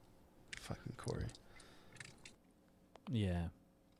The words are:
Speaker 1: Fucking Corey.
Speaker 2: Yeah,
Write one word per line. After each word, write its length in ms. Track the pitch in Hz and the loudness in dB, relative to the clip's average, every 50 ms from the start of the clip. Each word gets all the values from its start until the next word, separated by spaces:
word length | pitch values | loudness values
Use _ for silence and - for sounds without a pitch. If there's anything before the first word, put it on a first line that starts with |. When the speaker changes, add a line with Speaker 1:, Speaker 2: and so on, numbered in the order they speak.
| - - - - - - - - - - - - | -18 -20 -20 -20 -20 -20 -20 -20 -14 -10 -10 -8
Speaker 1:
Fucking 320 | - - - - - 123 120 | -4 -4 -4 -4 -4 -6 -6
Corey. 300 | - - - - - - 113 - - - - - - - - - - - - - - - - - - - - - - - - - - - - - - - - - - - - | -4 -2 0 0 2 0 0 -2 -6 -12 -16 -16 -16 -16 -16 -16 -16 -16 -16 -14 -12 -12 -12 -14 -14 -16 -16 -18 -18 -20 -20 -20 -20 -20 -20 -20 -20 -20 -20 -18 -10 -2 2
Speaker 2:
Yeah, 360 | 143 113 104 92 87 87 85 85 - - - - - - - - - - | 6 6 8 8 6 6 4 2 0 -6 -18 -20 -20 -20 -20 -20 -20 -20